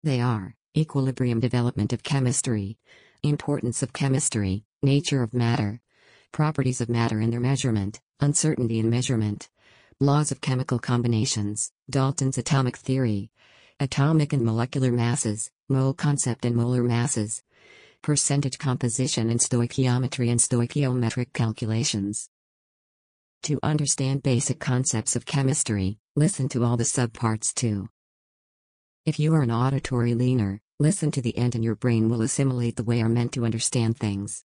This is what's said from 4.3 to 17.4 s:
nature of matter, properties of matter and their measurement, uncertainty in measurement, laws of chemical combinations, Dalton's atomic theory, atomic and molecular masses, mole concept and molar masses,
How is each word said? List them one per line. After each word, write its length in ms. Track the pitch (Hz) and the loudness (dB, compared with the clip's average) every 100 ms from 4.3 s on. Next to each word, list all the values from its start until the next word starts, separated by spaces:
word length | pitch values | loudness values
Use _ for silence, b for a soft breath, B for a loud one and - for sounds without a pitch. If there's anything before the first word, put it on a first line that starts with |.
| 113 98 95 _ _ | -2 -2 -2 _ _
nature 400 | 139 143 - 139 | 2 2 2 -2
of 120 | 117 | 0
matter, 460 | 123 117 120 104 113 b b b b b | 0 2 2 0 -4 b b b b b
properties 480 | - 151 156 131 127 | -2 0 2 -2 -2
of 80 | 117 | -2
matter 320 | 117 117 110 | 0 0 0
and 120 | 113 | 0
their 60 | 117 | 0
measurement, 640 | 123 135 131 110 98 - _ _ | 0 0 0 0 -2 -8 _ _
uncertainty 640 | 143 151 156 - 117 113 | 0 2 0 0 0 0
in 100 | 113 | 0
measurement, 580 | 120 123 120 107 101 - b b b b b | 0 0 -2 -2 -4 -12 b b b b b
laws 300 | 139 143 147 | 2 2 0
of 100 | - | -4
chemical 380 | - 127 131 120 | -2 -2 0 -2
combinations, 960 | - 120 120 113 107 107 101 107 - _ - | 0 0 2 2 0 -2 -4 -4 -8 _ -4
Dalton's 480 | 139 135 139 135 131 | 0 0 0 -2 -2
atomic 380 | - 135 127 - | 0 2 0 -4
theory, 560 | - 131 123 104 110 b b b b b | -4 0 0 -2 -6 b b b b b
atomic 520 | 139 - 143 160 143 | -4 2 4 4 2
and 120 | 139 | 2
molecular 480 | 113 110 123 143 131 | 2 0 -2 0 0
masses, 580 | 120 120 120 113 107 - _ _ | 2 0 0 -2 -4 -8 _ _
mole 240 | 135 131 | 0 0
concept 520 | 135 151 143 - 113 | 0 0 0 -2 -2
and 100 | 123 | 0
molar 300 | 117 117 123 | 2 2 2
masses, 580 | 120 117 120 117 107 - | 2 2 0 -2 -4 -6